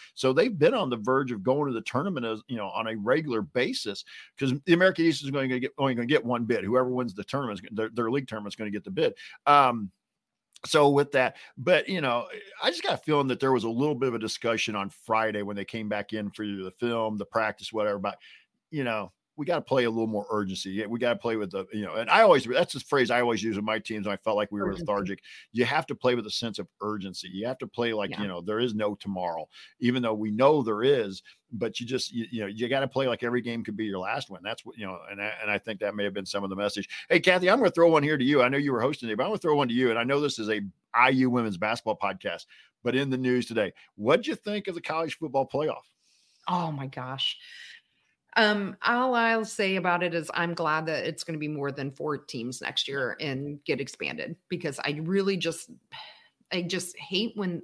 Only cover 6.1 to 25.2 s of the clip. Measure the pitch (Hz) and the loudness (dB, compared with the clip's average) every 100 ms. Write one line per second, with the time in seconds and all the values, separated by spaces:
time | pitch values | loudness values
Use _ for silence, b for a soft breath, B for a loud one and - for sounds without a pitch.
6.1 | 151 120 120 113 113 95 127 127 127 120 | 2 2 -2 2 0 2 2 2 0 -4
7.1 | 95 98 139 127 101 104 107 110 113 113 | -6 -6 -4 -4 -8 -8 -4 -4 -2 -2
8.1 | 139 135 110 104 - 107 101 98 95 165 | -2 -4 -8 -10 -8 -8 -8 -6 -2 -2
9.1 | - B B - 147 131 117 101 _ _ | -2 B B 6 8 8 4 -6 _ _
10.1 | _ _ _ _ - - 156 143 143 143 | _ _ _ _ -16 2 6 8 6 4
11.1 | 135 123 B B - 131 160 - 185 139 | 2 2 B B -6 4 4 4 -2 0
12.1 | 120 113 - - - 226 339 196 - - | 0 -2 -12 -16 -4 -4 -2 -4 -4 2
13.1 | 147 131 123 135 127 113 113 151 127 131 | 2 2 2 2 2 2 0 0 0 0
14.1 | 117 107 - 117 113 - 107 98 - - | -2 -4 -4 -2 0 -2 -4 -6 -8 -2
15.1 | 110 110 104 101 101 98 113 107 107 101 | 2 2 -2 -6 -8 -8 -8 -4 -4 -4
16.1 | 110 104 - 107 101 92 - 120 117 110 | -6 -6 -6 -6 -6 -8 -4 -2 0 -2
17.1 | 107 101 113 107 - - 110 104 101 98 | -4 -2 0 0 -4 -8 -2 0 0 -4
18.1 | - B B B _ _ 156 123 110 95 | -8 B B B _ _ -6 -2 -2 -4
19.1 | _ _ - 147 160 - 135 117 113 110 | _ _ -10 -2 -2 2 2 2 2 0
20.1 | 104 101 107 98 92 95 95 104 117 123 | -2 -2 -2 -2 -4 -6 -4 -4 0 0
21.1 | 113 120 113 98 95 95 107 95 95 123 | 0 -2 -2 -4 -6 -6 -6 -4 -4 2
22.1 | 175 339 147 113 127 175 135 - 143 120 | 6 8 6 4 0 0 -2 0 2 4
23.1 | 120 120 113 110 104 107 110 - 107 104 | 4 4 2 0 -2 0 -2 -2 -6 -4
24.1 | 98 - 104 104 104 98 92 85 101 95 | -2 0 0 0 -2 -4 -4 -2 -2 -2
25.1 | 95 | -6